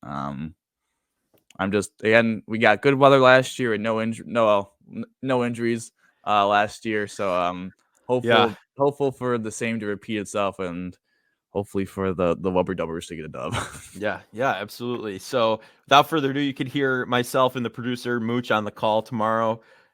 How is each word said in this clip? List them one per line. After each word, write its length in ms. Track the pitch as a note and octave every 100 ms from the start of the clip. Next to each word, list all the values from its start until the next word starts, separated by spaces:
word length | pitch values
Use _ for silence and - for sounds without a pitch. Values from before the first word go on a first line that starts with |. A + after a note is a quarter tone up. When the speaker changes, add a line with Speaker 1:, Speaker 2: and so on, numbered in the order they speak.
Speaker 1:
Um, 500 | - C#2 C#2 C#2 D#2+ - _ _ _ _ _ _ _ _ _ -
I'm 140 | F#2+
just, 180 | G2+ G2 _
again, 440 | G#2+ A2+ A#2 A2 -
we 120 | A2
got 220 | A2+ G#2
good 140 | C#3
weather 240 | C3+ C#3 C#3
last 400 | B2+ C3 B2+ -
year 160 | B2
and 80 | G#2
no 140 | A2 A2
inju-, 280 | A2+ A2
no, 220 | - A2+ A2
well, 280 | G2+ G2 _ _
n-, 100 | G2 A#2 _
no 240 | C3 B2+
injuries, 460 | A#2+ A#2 A#2 A#2 A2+ _ _ _
uh, 220 | - G#2 G2+
last 380 | G#2 G#2+ -
year. 240 | A2+ G#2+ G2+
So, 260 | - G2+
um, 380 | F2+ F2 F2+ F#2 - _ _ -
hopeful, 240 | B2 A#2
Speaker 2:
Yeah. 240 | A2+ A2 G2 _ -
Speaker 1:
hopeful 320 | C#3+ C#3 C#3+
for 260 | B2+ B2+ A#2+
the 140 | A2
same 300 | - A#2 A2+
to 60 | G#2
repeat 320 | G#2 - G#2+
itself 420 | G2 G#2+ G2+ F#2
and 360 | F#2 F2 F2+ - _ _ _ _ _
hopefully 340 | F#2+ G2+ G2+
for 300 | F#2+ - F#2+
the, 200 | F2 F2+ E2
the 140 | F#2
Wubber 240 | F#2 F2+
Dubbers 340 | F2+ E2 E2 -
to 80 | D#2+
get 100 | D2+
a 20 |
dub. 260 | C2+ C#2+ -
<laughs> 340 | - - -
Speaker 2:
Yeah, 260 | F#2 G#2 F2 -
yeah, 200 | G#2+ C3
absolutely. 680 | G2 G#2 - A#2+ A#2+ G#2+ F#2+
So 420 | - C3 A2+ A2 - _
without 240 | - C#3 C#3+
further 220 | D#3+ C3+
ado, 100 | C3+
you 140 | C#3+
could 120 | C3+ C3+
hear 380 | C#3+ C3+ C3
myself 520 | A#2+ B2 B2 C3+ B2+ C3
and 100 | A#2
the 20 |
producer 500 | - A#2+ B2 B2 A#2+
Mooch 300 | A2+ A#2+ A#2+
on 140 | G#2+
the 60 | G#2
call 320 | - A2+ G#2+
tomorrow. 580 | A2 A#2+ G#2+ A2 A2+ A2+ _ _ _